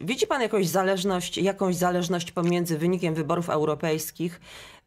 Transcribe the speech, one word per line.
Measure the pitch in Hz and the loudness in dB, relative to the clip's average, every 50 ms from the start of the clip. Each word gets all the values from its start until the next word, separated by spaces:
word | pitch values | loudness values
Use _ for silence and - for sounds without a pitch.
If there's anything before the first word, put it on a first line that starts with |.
e, | 151 | -4
widzi | 175 262 - 440 | -4 0 0 0
pan | - 311 269 | 0 2 0
jakąś | 226 214 226 202 196 | 0 2 2 2 2
zależność, | 156 147 190 185 190 196 185 180 202 185 180 175 - - | 2 2 2 2 2 2 2 0 0 0 0 -2 -4 -2
jakąś | 165 180 196 190 190 196 185 175 | 0 0 0 2 2 0 0 2
zależność | 170 180 180 180 180 165 165 180 175 170 - | 2 2 2 2 0 0 0 -2 -2 -4 -4
pomiędzy | - 180 170 175 175 175 175 170 160 | -4 0 2 2 2 2 0 0 -2
wynikiem | 151 165 175 185 175 175 160 156 | 0 0 0 0 0 0 -2 0
wyborów | 165 151 143 170 175 170 - | -2 0 0 0 -2 0 0
europejskich, | 156 151 151 151 151 143 170 160 156 160 - - - - 165 175 170 - - - - - - - - - _ | 0 0 2 0 0 0 0 -2 -2 -2 -4 -8 -6 -6 -6 -6 -6 -10 -20 -20 -20 -20 -20 -20 -20 -16 _